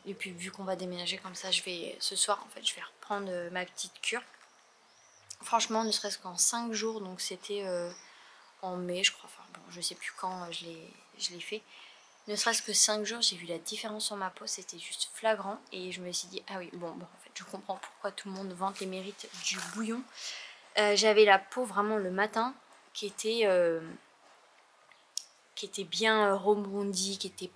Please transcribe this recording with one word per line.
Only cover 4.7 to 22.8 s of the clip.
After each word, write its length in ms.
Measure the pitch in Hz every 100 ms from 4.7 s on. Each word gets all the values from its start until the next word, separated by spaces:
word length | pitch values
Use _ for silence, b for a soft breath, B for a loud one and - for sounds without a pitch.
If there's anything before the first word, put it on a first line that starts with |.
| _ _ _ _ _ - -
Franchement, 400 | - 226 220 220
ne 80 | 220
serait-ce 280 | 208 202 -
qu'en 180 | 185 175
cinq 360 | - 233 233
jours, 280 | 220 220 220
donc 200 | 190 185
c'était, 440 | - 185 - 202
euh, 260 | 190 180 175 180 B B B B B -
en 140 | 185 180
mai, 260 | 180 180
je 100 | 190
crois, 160 | - -
enfin 160 | - -
bon, 60 | - -
je 100 | 175
sais 140 | 170
plus 180 | 180 - -
quand, 260 | 185 185
euh, 100 | 175
je 140 | 165 170
l'ai, 240 | 165 170 - - -
je 120 | -
l'ai 100 | 175
fait. 220 | - 214 - B B B B B -
Ne 80 | 208
serait-ce 260 | 233 226
que 100 | -
cinq 320 | 202 - 214
jours, 160 | 208 233
j'ai 160 | 226 180
vu 100 | 170
la 120 | 165
différence 480 | - 214 220 214 214
sur 100 | 202
ma 140 | 185
peau, 160 | - -
c'était 320 | - 180 170
juste 320 | - - -
flagrant. 460 | - 220 208 196 220 -
Et 180 | 190 185
je 100 | 180
me 120 | 180
suis 160 | 175 180
dit, 140 | 185 -
ah 100 | 190
oui, 120 | 170
bon, 180 | 175 170
bon, 140 | 165
en 200 | 175 -
fait, 60 | -
je 80 | -
comprends 380 | 180 196 - 185
pourquoi 300 | - - 202
tout 160 | 196 202
le 60 |
monde 180 | 190 196
vante 260 | 175 190 190
les 80 | 190
mérites 420 | 190 190 - - 180
du 140 | - 185 175
bouillon. 280 | 202 220 233 - B B B B B - 208
Euh, 160 | 208
j'avais 300 | 202 220 208
la 140 | 208 190
peau 240 | - 254
vraiment 320 | 240 190 208 214
le 140 | 185
matin 420 | 190 214 226 247 269 - -